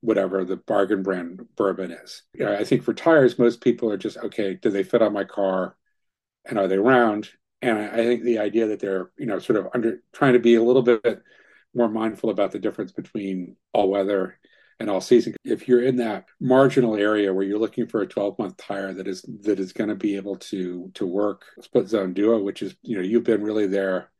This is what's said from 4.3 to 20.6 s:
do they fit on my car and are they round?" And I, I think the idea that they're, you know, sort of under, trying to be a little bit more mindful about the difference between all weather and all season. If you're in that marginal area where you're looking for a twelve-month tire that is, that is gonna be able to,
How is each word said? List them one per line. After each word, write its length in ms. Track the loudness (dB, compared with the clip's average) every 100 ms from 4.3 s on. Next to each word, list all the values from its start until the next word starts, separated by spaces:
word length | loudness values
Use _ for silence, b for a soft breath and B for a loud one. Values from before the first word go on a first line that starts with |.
| -6 -6 -2
do 140 | -2
they 140 | -2
fit 180 | 0 2
on 120 | 2
my 100 | 0
car 520 | -6 -2 -2 0 -4 _ _ _ _ _ _ _ -8
and 140 | -2
are 80 | 0
they 100 | 2
round?" 520 | 4 4 4 0 -6 _ _ _
And 140 | -4 -2
I, 100 | -2
I 100 | -2
think 260 | 0 0
the 160 | 0 0
idea 280 | 0 0 -2
that 120 | -2
they're, 320 | -4 -4 -6 _
you 80 | -6
know, 140 | -6
sort 180 | 0 -2
of 100 | 0
under, 280 | -2 -2 -4 _
trying 200 | 0 4
to 60 | 6
be 160 | 6 6
a 80 |
little 200 | 6 4
bit 400 | 4 4 2 -4 b b b b b
more 160 | -2 -2
mindful 400 | 0 -4 -2 -4
about 220 | -2 -2
the 80 | -2
difference 320 | -6 -6 -10
between 640 | -10 -10 -8 -6 -6 -8 -16 _
all 160 | 0 2
weather 480 | 2 0 0 -2 -8 b b b b
and 100 | -4
all 120 | -4
season. 340 | 4 4 4 -6
If 240 | -6 -6 2
you're 160 | 2
in 140 | 4 0
that 280 | -2 -6 -10 _
marginal 560 | 2 6 6 4 2 2
area 360 | 0 2 0
where 140 | 0 -2
you're 140 | -2
looking 260 | -4 -4 -4
for 160 | -2
a 60 | -4
twelve-month 500 | -2 -4 -4 -8 -8
tire 340 | -10 -8 -8 -8
that 120 | -8
is, 140 | -10 -12 -10
that 180 | -4 -2
is 140 | -4
gonna 200 | -4 -4
be 220 | -2 -4 -4
able 220 | -6 -10
to, 520 | -8 -6